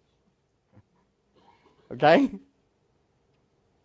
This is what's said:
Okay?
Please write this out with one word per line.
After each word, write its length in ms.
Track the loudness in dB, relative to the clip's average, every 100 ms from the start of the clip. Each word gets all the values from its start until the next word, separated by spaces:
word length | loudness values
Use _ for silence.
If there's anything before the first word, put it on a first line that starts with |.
| _ _ _ _ _ _ _ -20 _ _ _ _ _ _ _ _ _ _ -20
Okay? 500 | -2 2 2 0 -8 -20 _ _ _ _ _ _ _ _ _ _ _ _ _